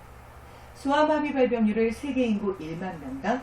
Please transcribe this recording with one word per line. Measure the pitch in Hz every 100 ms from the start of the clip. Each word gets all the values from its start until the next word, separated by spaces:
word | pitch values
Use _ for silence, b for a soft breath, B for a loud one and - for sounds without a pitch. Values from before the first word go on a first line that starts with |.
| - - - - - B B
소아마비 | - 277 285 311 302 294
발병률을 | 269 247 233 214 214 226
세계 | 220 294 262 240
인구 | 202 196 180
일만 | 156 165 190 165
명당 | 135 135 190 254